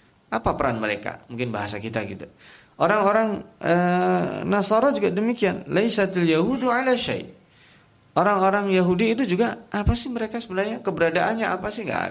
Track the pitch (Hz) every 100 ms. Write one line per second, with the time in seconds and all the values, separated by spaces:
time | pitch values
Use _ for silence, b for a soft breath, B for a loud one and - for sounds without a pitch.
0 | b b _ 220 208 156 139 113 107 104
1 | - - - 120 123 104 101 104 113 117
2 | 98 95 - - B B B B 165 214
3 | 196 220 220 202 - - - 175 180 180
4 | 180 180 175 - 170 202 190 220 277 269
5 | 202 180 226 240 190 180 - 160 226 214
6 | 190 185 170 160 202 262 247 240 262 247
7 | - 98 - - _ b b b b _
8 | _ 156 190 196 190 202 202 185 180 180
9 | 226 226 240 180 233 - - 208 208 240
10 | 269 233 220 233 226 185 214 226 - 160
11 | 165 170 175 226 202 - 208 220 180 87
12 | 92